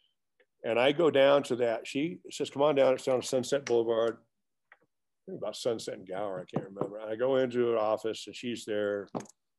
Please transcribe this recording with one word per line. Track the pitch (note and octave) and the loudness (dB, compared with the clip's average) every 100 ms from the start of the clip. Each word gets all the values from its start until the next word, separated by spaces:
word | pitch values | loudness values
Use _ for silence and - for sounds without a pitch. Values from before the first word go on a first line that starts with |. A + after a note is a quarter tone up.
| _ _ _ _ _ _ - | _ _ _ _ _ _ -2
And | A2+ | 2
I | B2+ | 4
go | D3 E3 | 4 4
down | C#3 C3+ C#3+ | 6 6 6
to | C#3 A#2+ | 2 0
that. | A#2+ A2+ - | 0 -2 -4
She | C#3 D#3+ F3+ - | -6 -4 -6 -14
says, | - C#3 | -8 -6
"Come | C3+ | 0
on | C#3+ C#3+ | 2 4
down." | C3 | 4
It's | C3 - | 2 0
down | B2+ | -2
Sunset | A#2 C3 B2 C#3 C3+ | 0 -2 0 -2 0
Boulevard, | A#2+ A#2 A2+ A2+ A2+ _ _ _ _ _ | 0 2 2 0 -2 _ _ _ _ _
I | - _ _ _ _ - | -20 _ _ _ _ -16
think | F3+ | -10
about | G#2 A2 | -8 -6
Sunset | C3 A2+ A#2+ A#2 | -4 -4 -6 -12
and | F#2+ | -10
Gower, | G#2 G#2 F#2 | -8 -6 -8
I | F2+ | -6
can't | - G2 | -6 -6
remember. | G2 G2+ G#2 | -6 -8 -6
And | A2 | -8
I | A2 | -2
go | B2+ C3 | 2 4
into | C3 B2 A#2+ | 2 2 2
her | A#2 | 4
office, | G#2+ G#2+ A2+ G#2 - | 2 2 0 -6 -10
and | F#2+ | -10
she's | B2 A2+ - | -6 -6 -4
there. | G#2 G#2 G2+ F#2+ - - _ _ | -2 0 -2 -4 -10 -10 _ _